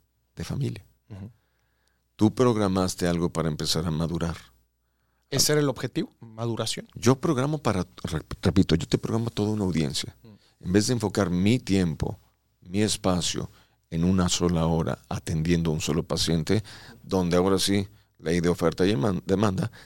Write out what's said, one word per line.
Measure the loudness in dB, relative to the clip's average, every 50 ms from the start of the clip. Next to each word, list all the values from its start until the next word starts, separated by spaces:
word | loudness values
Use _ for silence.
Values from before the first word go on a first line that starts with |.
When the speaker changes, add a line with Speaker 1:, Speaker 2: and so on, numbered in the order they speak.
| _ _ _ _ _ _ _
Speaker 1:
de | -12 -10
familia. | -8 -6 -4 -4 -6 -6 -8 -14 _ _ _ _ _
Speaker 2:
Ujú. | -18 -16 -16 -18 -18 _ _ _ _ _ _ _ _ _ _ _ _ _ _ _ _
Speaker 1:
Tú | 2 2 2 4
programaste | 4 4 4 4 2 2 2 2 2 0 0 -2 -2 0
algo | 0 0 0 0 -2 -2
para | -2 -2 -2
empezar | -2 -4 -4 -2 -2 -2 -2
a | -2
madurar". | -2 -2 -2 -4 -2 -4 -4 -4 -6 -8 -12 -20 _ _ _ _ _ _ _ _ _ _ _ _ _ _ _ _
Speaker 2:
¿Ese | -2 0 0 2 2
era | 2 0
el | 0
objetivo? | -2 -4 -8 -6 -6 -6 -6 -6 _ _
¿Maduración? | -20 -20 -12 -8 -6 -6 -4 -4 -4 -6 -6 -10 -10 -16 _
Speaker 1:
Yo | 0 2 2 2 4
programo | 2 -2 0 0 0 -2 -4
para, | -2 -2 0 0 0 -2 -4 _ -14 -10
re-, | -6 -6 -6 -6 -6 -10 0 0
repito, | 2 4 4 4 4 4
yo | 0 2
te | 0 -2 -2
programo | -2 -2 -4 -2 -4 -4
toda | -2 -2 0 0
una | 0 0 0
audiencia. | 0 0 0 -2 -2 -4 -6 -8 -8 -14 _ _
Speaker 2:
Mm. | -20 -20 _ _ _ _ _ -6
Speaker 1:
En | 2 4
vez | 4 4 4
de | 0
enfocar | 0 0 0 2 2 0 2
mi | 2 2 4 4 2 2
tiempo, | 2 0 2 2 2 2 0 -2 -4 -6 -6 -10 _ _ _ _ _ _ _ _
mi | _ -6 -2 0 0
espacio | 0 0 0 0 0 2 2 0 -2 -4 -4 -8 -10 -12 -20 _ _ _ _ _ _
en | -4 0 0
una | 2 2 2 2 0
sola | 0 0 0 2 2 2 2
hora | 2 2 0 0 -2 -4 -8 -8 _
atendiendo | -10 -8 -6 -4 -4 -2 0 2 2 2 2 0
a | -2
un | -2
solo | -2 -2 -2 -2 -2
paciente, | -2 -4 -4 -2 0 0 -2 0 0 0 -2 -2 -6 -16 -20 -20 -20 -20 -20 -10
donde | -4 -2 -2 0 2 2 2
ahora | 4 4 2 2
sí | 0 0 0 -2 -2 -4 -10 _ _ _ _ _ -4
ley | -2 0 2
de | 2 0
oferta | 0 2 0 0 2 2 0
y | 0
deman-, | 2 0 0 -2 -2 -2 -2
demanda, | -2 0 2 2 0 0 -2 -4 -6 -6 -12 -20